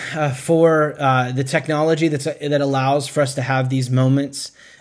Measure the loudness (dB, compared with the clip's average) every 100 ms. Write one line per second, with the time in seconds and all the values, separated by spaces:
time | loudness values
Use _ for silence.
0 | -8 -4 -4 -4 0 4 4 4 2 0
1 | 2 2 0 -2 -2 -2 -2 0 2 2
2 | 0 0 -4 -6 -2 0 0 0 2 0
3 | 0 -2 -2 -2 -2 0 0 -2 0 2
4 | 2 2 -2 -8 -14 -16 -20 -20